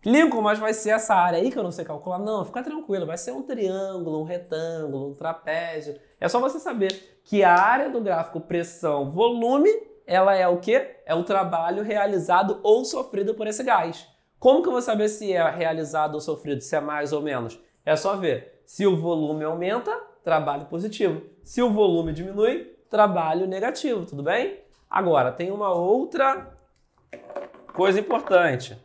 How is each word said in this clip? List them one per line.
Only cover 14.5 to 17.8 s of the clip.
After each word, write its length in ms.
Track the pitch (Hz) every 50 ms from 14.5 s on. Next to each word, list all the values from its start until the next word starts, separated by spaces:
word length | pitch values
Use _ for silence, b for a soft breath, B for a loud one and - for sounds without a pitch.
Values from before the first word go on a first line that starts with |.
| 277 311
que 80 | 349 370
eu 40 | 254
vou 100 | 247 240
saber 260 | 254 220 208 214 214
se 240 | 214 214 214 202 185
é 180 | 175 165 160
realizado 640 | 165 175 170 160 160 160 160 147 151 156 151 151 147
ou 60 | 151
sofrido, 420 | 147 - 156 147 - 147 143 131 -
se 120 | - -
é 60 | 156
mais 320 | 143 147 151 147 147 135 147
ou 100 | 147 147
menos? 380 | 151 143 127 117 113 - - b b b b